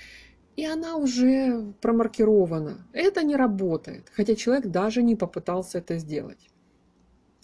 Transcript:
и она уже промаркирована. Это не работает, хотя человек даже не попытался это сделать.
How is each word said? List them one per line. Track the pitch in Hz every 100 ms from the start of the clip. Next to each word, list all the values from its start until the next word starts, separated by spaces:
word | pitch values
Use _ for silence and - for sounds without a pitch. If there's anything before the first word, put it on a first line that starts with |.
| - - - _ _ -
и |
она | 311 320 330 320
уже | 269 247 254 269 262 233 208 -
промаркирована. | 226 233 233 - 220 208 175 160 151 - -
Это | - 370 381
не | 302 277
работает, | 247 196 190 160 - - -
хотя | - 214
человек | 220 233 269 220
даже | 180 214 240
не | 240
попытался | 220 175 170 - 180 180 180
это | - 170
сделать. | 151 147 - - _ _ _ _ _ _ _ _ _ _